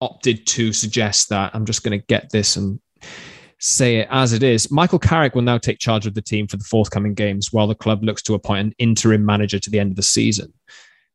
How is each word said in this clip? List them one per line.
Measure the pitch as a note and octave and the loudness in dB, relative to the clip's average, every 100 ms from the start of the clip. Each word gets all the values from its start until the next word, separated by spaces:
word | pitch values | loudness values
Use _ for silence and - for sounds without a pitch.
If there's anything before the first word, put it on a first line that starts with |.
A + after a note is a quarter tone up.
opted | B2+ - C3 A2 - | -8 -4 -2 0 -2
to | - A2+ | -2 0
suggest | G#2 G#2+ A#2+ G#2+ - - | -2 -2 -2 0 0 0
that, | G2+ G2+ | -2 -2
I'm | A2 | -4
just | G#2+ G#2+ | -4 -4
gonna | A2+ G2+ | -4 -4
get | - G#2+ - | 0 -2 0
this | A2 G2 F#2+ | -2 0 0
and | G2 G#2+ _ _ - - - - - - | -4 -6 _ _ -20 -20 -20 -20 -20 -8
say | - - B2 A2+ | -2 2 2 2
it | - | 2
as | C3 B2+ | 2 2
it | A2+ | 4
is, | C3 A2+ - | 4 2 2
Michael | C#3+ F3 F3+ | 2 2 2
Carrick | - D#3+ C#3+ B2+ | 2 4 2 2
will | |
now | A#2+ A#2 | 2 0
take | - A2 | -2 -2
charge | A#2 A2 | 0 0
of | G#2+ | 0
the | G#2 | -6
team | - G#2+ G#2 | -4 -4 -4
for | G2+ | -6
the | |
forthcoming | G2+ A2+ G2+ G#2+ G#2 | 0 2 2 0 -2
games | G2 G#2 G2 - | 0 -2 -2 -2
while | A2 G#2+ | 0 0
the | G#2+ | 0
club | A2 G#2+ | 0 0
looks | A2 G#2 | -2 -4
to | - | -2
appoint | G#2 - G2 G#2+ | -2 -2 -2 -2
an | - | 0
interim | A#2 A2 A#2 G#2+ | 0 2 2 4
manager | G#2 G#2 G#2 G2+ | 2 2 0 -4
to | - | -2
the | G#2+ | -2
end | G2+ | -2
of | F#2+ | -2
the | |
season. | - - A2+ G#2 - _ _ - - _ _ | 0 0 0 -2 -6 _ _ -20 -20 _ _